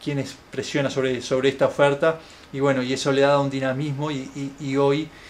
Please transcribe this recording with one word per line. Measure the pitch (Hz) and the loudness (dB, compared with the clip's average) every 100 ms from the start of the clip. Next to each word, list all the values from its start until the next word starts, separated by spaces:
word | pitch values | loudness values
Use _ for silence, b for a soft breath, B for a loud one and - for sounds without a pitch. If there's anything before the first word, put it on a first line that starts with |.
quienes | - 143 127 - - | -6 -4 -4 -10 -10
presiona | - 135 147 135 | -8 -4 0 0
sobre, | 135 131 127 | 0 0 -2
sobre | - 131 135 | 0 2 2
esta | 135 131 | 2 0
oferta, | - 143 139 160 160 B B B | 4 2 4 0 0 B B B
y | 135 | -2
bueno, | 139 131 | 0 2
y | 123 | 0
eso | 131 147 | -2 0
le | 135 139 | 4 4
ha | |
dado | 143 | 4
un | 139 | 2
dinamismo | 135 131 131 147 139 151 | -2 -4 -4 -4 -4 -6
y, | 139 131 143 | -6 -8 -10
y, | 139 - | -10 -8
y | 147 135 | -4 2
hoy, | 139 147 156 B | 2 2 -2 B